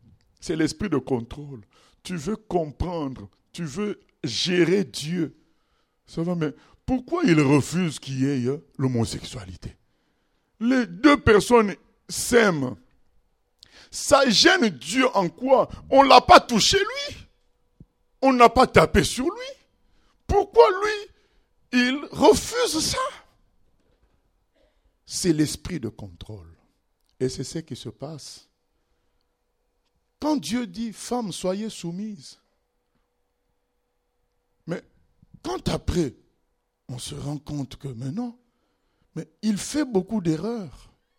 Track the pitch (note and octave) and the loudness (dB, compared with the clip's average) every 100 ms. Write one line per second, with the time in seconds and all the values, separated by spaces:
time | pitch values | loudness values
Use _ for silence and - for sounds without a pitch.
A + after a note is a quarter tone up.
0 | _ _ _ _ - D#3+ D#3 - G#3 C#3+ | _ _ _ _ -8 -2 -2 -2 -4 -2
1 | - B2+ A2+ - D3 B2+ - _ _ _ | -2 -4 -6 -16 -16 -18 -20 _ _ _
2 | - F3+ C#3 A3 - F3 D3+ - E3 E3+ | -12 -8 -6 -8 -4 -4 -4 -6 -8 -6
3 | C#3 A#2 G2+ _ _ - E3 D3 G#3 - | -8 -10 -18 _ _ -12 -10 -6 -6 -8
4 | _ _ C3 G#2+ E3 F3+ E3 G3+ C3+ - | _ _ -8 -4 0 2 2 2 -2 -8
5 | D3 F3+ D#3 - _ _ _ _ _ _ | -8 -6 -6 -10 _ _ _ _ _ _
6 | _ - E3 F3 D3+ - _ _ - B3+ | _ -6 -4 -2 -4 -8 _ _ -4 -4
7 | - F4 D4+ D#3 C3+ D3 - E3+ F3 B2+ | -4 0 2 4 4 2 0 -4 -4 -6
8 | - C3+ C3 C#3 A#2+ D3 - - C3 A#2+ | -10 -4 -2 -2 -2 -4 -10 -4 -2 -2
9 | A2+ - - A#2 F#2 E2+ - - _ _ | -4 -6 -12 -16 -16 -16 -16 -18 _ _
10 | _ _ _ _ _ - A3+ C4 G#3 F3 | _ _ _ _ _ -6 -2 0 -2 2
11 | C#4+ C#4+ - G#3 - A#3+ G#3 - _ _ | 4 4 4 4 4 2 2 -4 _ _
12 | - - - A#3 G#3+ D#3+ B2+ G#2 _ _ | -12 -8 2 4 4 0 -4 -10 _ _
13 | _ _ _ _ _ _ - - - - | _ _ _ _ _ _ -20 -20 -16 -6
14 | - C#4 C4+ G3 E4 F#4 A3 C3+ D3+ B3 | 2 4 4 4 4 4 0 -2 -6 -2
15 | B3+ - F3 - C4 B3+ E3+ - - C4+ | 0 0 -2 -2 2 2 2 -4 2 4
16 | C4+ B3+ - F4 - A3+ - F#4+ G4+ C5+ | 10 8 10 8 8 0 2 0 0 -6
17 | C#5+ - - _ _ _ _ _ - _ | -10 -14 -20 _ _ _ _ _ -20 _
18 | _ - C4+ B3 A#3 B3 B3 - - G#3 | _ 0 2 6 6 6 4 6 4 2
19 | - - C#4+ A4 C5 C5+ _ _ _ _ | 0 -2 -6 -6 -12 -16 _ _ _ _
20 | _ _ - G4 G4 A4+ A#4 F#4+ G#4 G#4+ | _ _ 0 0 2 6 6 4 -4 -6
21 | G#4 _ _ _ _ _ - B3 B3 C#4 | -12 _ _ _ _ _ -4 0 0 -2
22 | D4 D3+ C#4+ - - A#4 A4+ D4+ - - | -8 2 4 4 2 -4 -2 -2 -4 -4
23 | C5 - _ _ _ _ _ _ _ _ | -6 -10 _ _ _ _ _ _ _ _
24 | _ _ _ _ _ _ _ _ _ _ | _ _ _ _ _ _ _ _ _ _
25 | - - F#3 D3+ D3+ - - E3+ B2 - | -14 -4 0 0 0 -4 -10 -10 -10 -12
26 | G2+ E2+ - G#2+ E2 E2 _ _ _ _ | -20 -20 -20 -20 -20 -20 _ _ _ _
27 | _ - C3 B2+ C3 E3 D#3 B2 A#2 - | _ -6 -6 -6 -10 -12 -12 -14 -16 -14
28 | C#3+ D3+ - - _ _ _ _ _ _ | -16 -16 -18 -20 _ _ _ _ _ _
29 | _ _ _ _ _ _ _ _ _ _ | _ _ _ _ _ _ _ _ _ _
30 | _ - D4 D4 D3+ A#3+ A3+ F3 A#3 - | _ -8 -4 -2 -2 -6 -6 -8 -10 -10
31 | - B3 G#3+ - F#3 G3 A3 - E3+ F3+ | -8 -6 -6 -6 -6 -4 -8 -10 -12 -10
32 | G#3+ F#3+ B2+ - _ _ _ _ _ _ | -12 -14 -20 -20 _ _ _ _ _ _
33 | _ _ _ _ _ _ _ _ _ _ | _ _ _ _ _ _ _ _ _ _
34 | _ _ _ _ _ _ - F3 - _ | _ _ _ _ _ _ -10 -10 -12 _
35 | _ _ _ - - F4+ - D#3+ - E3 | _ _ _ -16 -10 -6 -4 -4 -4 -2
36 | C#3+ - _ _ _ _ _ _ - B2 | -2 -6 _ _ _ _ _ _ -16 -14
37 | - C#3+ C3+ D3 - D3 C3 - C#3 A2+ | -12 -10 -10 -10 -10 -10 -10 -12 -14 -10
38 | C3 F#3 A#3+ A#3 _ _ _ _ _ _ | -8 -8 -8 -12 _ _ _ _ _ _
39 | _ D#3+ - - G#3+ G3 - D4 C#4 G3+ | _ -16 -16 -6 -4 -4 -4 -4 -2 -2
40 | F3+ A3 E3+ D#3 G3+ A#3 D#3+ - - _ | -2 -4 -2 -4 -4 -8 -12 -18 -20 _
41 | _ | _